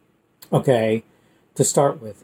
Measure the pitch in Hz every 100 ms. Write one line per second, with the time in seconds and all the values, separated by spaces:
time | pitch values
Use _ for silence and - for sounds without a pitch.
0 | _ _ _ _ - 135 - 120 110 113
1 | - _ _ _ _ - 135 - 143 156
2 | 110 -